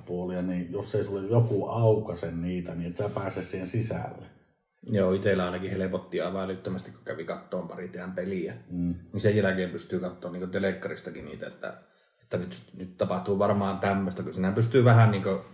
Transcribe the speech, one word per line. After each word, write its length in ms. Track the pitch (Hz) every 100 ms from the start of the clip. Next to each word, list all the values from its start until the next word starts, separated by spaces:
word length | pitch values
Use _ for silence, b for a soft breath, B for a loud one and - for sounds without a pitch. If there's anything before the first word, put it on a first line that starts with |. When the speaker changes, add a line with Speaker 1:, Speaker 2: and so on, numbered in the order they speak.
| -
Speaker 1:
puolia, 360 | 87 90 90
niin 300 | 92 90 87
jos 240 | 95 - 107
ei 80 |
sulle 240 | 95 98 95
joku 380 | 117 117 101 -
aukaise 640 | 113 113 107 107 87 87
niitä, 440 | 85 87 90 87 85
niin 120 | 85
et 60 | 87
sä 140 | 104
pääse 320 | 107 98 95
siihen 260 | 90 95 90
sisälle. 580 | 117 113 87 - - - - _ _ _ _ -
Speaker 2:
Joo, 220 | 107 92
itellä 320 | 95 101 92 90
ainakin 260 | 90 95
helpotti 500 | 95 92 92 - 87
aivan 220 | 82 95
älyttömästi, 480 | 92 92 - 92 -
kun 120 | - -
kävi 200 | 80 82
kattoon 420 | 85 - 92 85
pari 200 | 92 90
teidän 240 | 90 90
peliä. 420 | 92 92 95 80 - -
Speaker 1:
Mm. 240 | 90 87 85 -
Speaker 2:
Niin 80 | 107
sen 140 | 107 107
jälkeen 340 | 95 92 90
pystyy 300 | 82 - 90
kattoon 340 | 90 - -
niinku 140 | 87 92
telekkaristakin 800 | 98 98 90 - - - - 78
niitä, 220 | 73 73
että, 260 | - - - - _ _ _
että 140 | _ 92
nyt, 240 | 87 - - -
nyt 200 | 92 -
tapahtuu 420 | 98 92 98 98
varmaan 400 | 101 101 98 98
tämmöstä, 440 | 101 98 95 92
kun 100 | 90
sinä 180 | - 92
pystyy 340 | 104 117 135 120
vähän 260 | 117 113
niinku 300 | 98 95 95 -